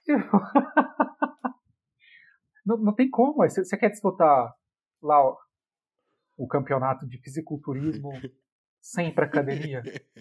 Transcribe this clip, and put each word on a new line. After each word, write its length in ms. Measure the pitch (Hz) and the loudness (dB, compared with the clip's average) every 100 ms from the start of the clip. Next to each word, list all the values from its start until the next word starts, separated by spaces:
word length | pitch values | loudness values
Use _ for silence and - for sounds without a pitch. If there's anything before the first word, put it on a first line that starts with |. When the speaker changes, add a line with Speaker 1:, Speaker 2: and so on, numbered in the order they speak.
| - | -2
Speaker 1:
<laughs> 1500 | 285 - 202 - 277 269 311 277 - - - 285 - 254 - _ _ _ _ _ _ _ _ _ _ 196 | -2 2 0 2 -2 0 0 0 -2 -6 -4 -8 -8 -14 -14 _ _ _ _ _ _ _ _ _ _ -4
Não, 120 | 226 | 0
não 160 | 208 | 0
tem 160 | 208 262 | 2 2
como, 300 | - 269 302 | 4 2 4
ué. 80 | 175 | 2
Você, 140 | - | 2
você 140 | 190 196 | -4 0
quer 120 | 208 | 0
disputar 640 | - 196 - 160 135 117 - _ _ _ _ | 0 -4 4 6 6 2 -8 _ _ _ _
lá 200 | 151 147 135 | 2 4 4
o, 80 | - _ _ _ _ _ _ _ _ _ - | 0 _ _ _ _ _ _ _ _ _ -12
o 100 | 123 | -4
campeonato 580 | 143 135 139 131 165 131 | -2 0 -2 -2 -4 -8
de 100 | 127 | -16
fisiculturismo 880 | - 143 160 147 147 135 151 151 139 | -14 -12 -10 -10 -8 -6 -6 -6 -10
Speaker 2:
<laughs> 280 | 131 127 _ _ _ _ _ | -12 -14 _ _ _ _ _
Speaker 1:
sem 280 | - - 165 | -12 -6 -4
ir 40 | |
pra 120 | 156 147 | -2 0
academia? 580 | 151 135 139 151 131 123 139 _ - | 0 -2 -4 -6 -10 -12 -16 _ -20